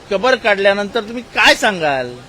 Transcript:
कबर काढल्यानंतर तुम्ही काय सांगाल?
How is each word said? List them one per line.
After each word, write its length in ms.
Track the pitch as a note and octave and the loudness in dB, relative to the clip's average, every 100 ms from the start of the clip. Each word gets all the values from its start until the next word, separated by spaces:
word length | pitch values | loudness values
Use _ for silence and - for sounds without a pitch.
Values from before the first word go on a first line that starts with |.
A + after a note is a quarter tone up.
| - | -4
कबर 260 | G3 A#3+ B3 | 0 2 2
काढल्यानंतर 640 | A3 G3 G3 G3+ G3+ A#3 | 2 2 2 2 -2 -4
तुम्ही 220 | G#3+ A#3+ A3+ | -6 -10 -6
काय 200 | C4 B3 | 0 2
सांगाल? 600 | D4 A#3+ F#3 D#3 C3+ B2 B2 | 2 0 0 -2 -2 -4 -10